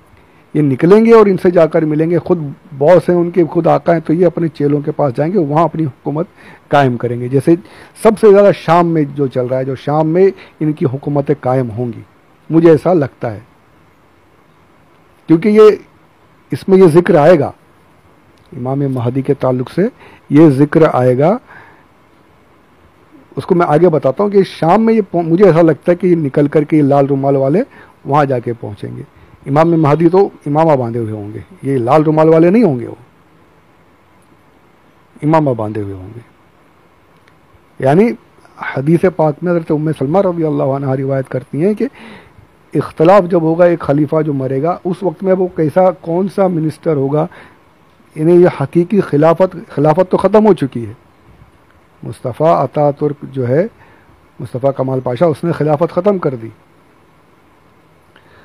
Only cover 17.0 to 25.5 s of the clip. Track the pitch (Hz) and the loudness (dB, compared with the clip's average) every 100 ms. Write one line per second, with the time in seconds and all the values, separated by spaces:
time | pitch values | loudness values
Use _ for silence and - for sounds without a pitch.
17 | 175 165 151 170 110 - _ _ _ _ | 4 4 4 4 0 -8 _ _ _ _
18 | _ _ _ _ _ 127 123 139 139 131 | _ _ _ _ _ -12 -6 -4 -4 -4
19 | 120 135 131 139 131 127 127 - 226 - | -4 -4 -4 -2 -2 -4 -6 -4 -6 -6
20 | - - - 143 165 131 147 160 156 127 | -20 -20 0 4 4 4 2 2 2 2
21 | 127 127 156 240 - - - _ _ _ | 0 2 0 -2 -8 -20 -20 _ _ _
22 | _ _ _ _ _ _ _ _ _ _ | _ _ _ _ _ _ _ _ _ _
23 | _ - - - - 175 160 151 175 151 | _ -20 -18 -10 -4 -2 0 0 0 0
24 | 131 131 208 196 185 - 160 208 226 226 | -2 -2 0 0 0 -2 0 2 2 0
25 | 190 170 165 170 202 | -2 -4 -2 4 4